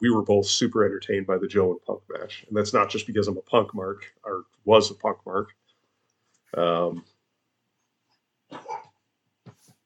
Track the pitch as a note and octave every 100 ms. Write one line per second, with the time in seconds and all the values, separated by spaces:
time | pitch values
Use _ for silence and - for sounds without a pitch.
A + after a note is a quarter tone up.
0 | A2+ A2+ G2+ G#2 F#2+ - A#2 A2+ G2 F#2+
1 | - G2 F#2+ F#2 F#2+ G2+ F#2 F2 - G2
2 | - - - - - G#2 G#2 A#2 G2+ -
3 | - G#2 G2+ G2+ - A#2+ G2+ G#2 F#2+ G2+
4 | - _ A2 F#2+ F2 _ G2+ G#2+ G2 G2
5 | G#2+ - - F#2+ G#2+ _ _ _ _ _
6 | _ _ _ _ _ - E2+ E2+ F2 E2+
7 | - _ _ _ _ _ _ _ _ _
8 | _ _ _ _ _ - - A4+ - _
9 | _ _ _ _ - - _ _